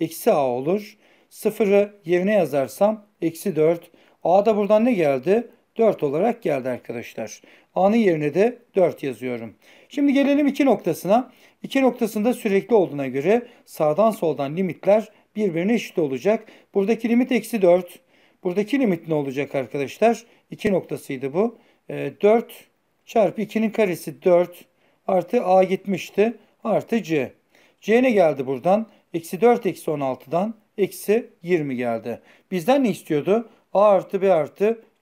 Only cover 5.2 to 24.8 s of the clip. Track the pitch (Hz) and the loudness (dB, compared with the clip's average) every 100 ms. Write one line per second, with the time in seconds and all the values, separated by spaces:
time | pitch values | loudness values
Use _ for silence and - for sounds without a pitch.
5.2 | 123 220 233 _ _ - 226 - 147 147 | 0 0 -2 _ _ 0 0 2 -2 0
6.2 | 220 233 175 139 127 120 - 117 110 - | -2 -2 -4 -4 -4 -8 -10 -12 -12 -12
7.2 | 107 - _ _ _ - 196 226 208 156 | -14 -14 _ _ _ 0 2 4 2 2
8.2 | 147 151 226 247 _ 190 170 123 139 117 | 0 0 0 -2 _ 0 0 0 -8 -8
9.2 | 127 120 113 - _ _ _ - 285 269 | -8 -8 -10 -18 _ _ _ -2 2 2
10.2 | 269 285 285 277 277 208 180 156 170 226 | 2 2 0 2 2 2 0 -4 0 0
11.2 | 254 _ _ _ - 269 262 247 220 214 | 0 _ _ _ -4 0 0 0 -4 -2
12.2 | 220 240 220 196 190 226 160 143 135 131 | -2 -2 -2 -2 2 2 2 -4 -6 -2
13.2 | 156 233 240 _ _ - 156 151 220 202 | 0 0 -2 _ _ -2 -2 2 0 2
14.2 | 165 139 139 160 185 - 180 214 214 _ | -4 -2 -6 -4 -6 -4 2 2 0 _
15.2 | _ 208 208 165 190 233 - - 151 131 | _ -4 -2 -2 0 -2 -2 -4 -2 -2
16.2 | 160 220 - - _ 196 196 220 220 233 | 0 -2 -4 -20 _ -2 0 -2 0 0
17.2 | - 240 220 226 185 180 180 - _ _ | 2 -2 -2 0 4 4 0 -14 _ _
18.2 | _ _ 185 185 208 277 240 165 160 151 | _ _ -6 -4 -2 0 0 0 -2 -4
19.2 | 139 131 139 143 123 143 131 - 220 233 | -2 -6 -4 -6 -6 -6 -8 0 0 0
20.2 | - _ _ 156 220 185 - 143 - 135 | -8 _ _ -6 -2 -2 -4 -12 -10 -8
21.2 | 135 160 233 - _ _ _ 147 143 143 | -6 -2 -4 -4 _ _ _ -10 -10 0
22.2 | 202 233 226 - _ _ _ _ - 240 | 2 2 0 -16 _ _ _ _ -4 0
23.2 | 185 190 196 220 220 214 208 160 - 135 | 0 -2 -4 -2 -2 0 0 -2 -8 -4
24.2 | 185 175 175 - - _ | 2 4 2 -6 -20 _